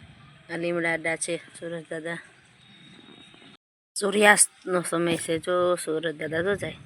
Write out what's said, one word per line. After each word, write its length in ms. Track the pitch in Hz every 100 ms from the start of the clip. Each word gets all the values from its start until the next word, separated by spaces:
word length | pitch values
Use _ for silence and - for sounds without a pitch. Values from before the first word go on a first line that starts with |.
| - - - - -
આ 80 | 170
લીમડા 360 | 170 175 165
આડા 240 | 165 165 160
છે 180 | - 165 - -
સુરજ 260 | 170 170 151
દાદા. 300 | 160 160 170 - - - - - - - - - - - - - - _ _ _ -
સૂર્યાસ્તનો 880 | 202 202 208 202 - - - 180
સમય 360 | 170 165 170 165
છે. 220 | - 165
જો 360 | 180 180 180 175
સુરજ 400 | - 156 165 151
દાદા 260 | 156 160
જો 140 | 180 196
જાય. 220 | 160 -